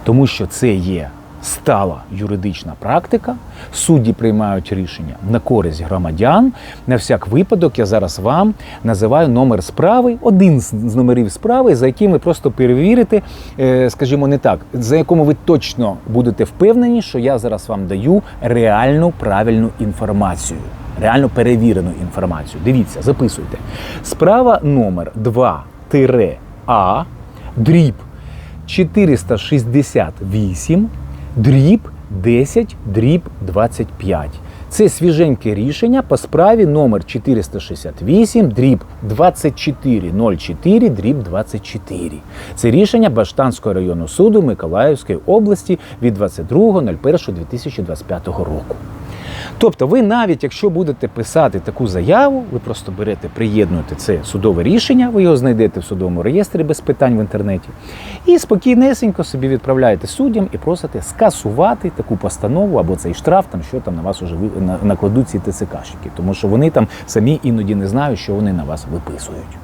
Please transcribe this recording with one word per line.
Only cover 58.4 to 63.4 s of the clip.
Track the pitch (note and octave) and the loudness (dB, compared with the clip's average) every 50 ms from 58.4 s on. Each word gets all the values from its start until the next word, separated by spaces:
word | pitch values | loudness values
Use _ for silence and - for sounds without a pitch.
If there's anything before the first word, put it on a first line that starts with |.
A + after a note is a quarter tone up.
| - - A#3+ F#3 - B3+ B3 A#3 C4 C4+ B3+ - B3 G#3+ F#3 - D#3+ | 4 0 -2 2 2 4 4 6 4 4 2 2 0 -2 -2 -2 -6
собі | - - C3 C3 C3+ | -4 -4 -4 0 0
відправляєте | C3+ A#2 - C3+ C3 C3 B2+ A#2 G2+ F2 - | -2 -2 0 0 2 4 4 4 4 2 -2
суддям | - - - C4+ C#4 A3 A3 F#3+ - | -10 -4 -2 -2 0 0 0 -2 -2
і | - - | -6 -6
просите | - D#3 F3 E3+ - D3+ - - | -2 -4 -4 -2 -4 -8 -8 -8
скасувати | - - - - A3+ G3+ - - - G#2+ G#2 B2 F3 A3 A#3+ - - F3+ - | -10 -10 0 2 2 2 2 0 -6 -4 0 2 2 2 2 -2 -4 -8 -6
таку | - A2+ - A2+ | -6 -4 -4 -4
постанову | F#2 - F#2+ - - - G#2 C3+ F3 G3+ G3+ E3 A2+ | -4 -4 -6 -6 -4 -4 -2 0 0 0 2 2 0
або | F2 E2 F#2+ | 0 0 -2
цей | E2 - F2+ F2 | -4 -4 -6 -6
штраф, | - - D#3 E3+ G3 | -2 0 2 2 2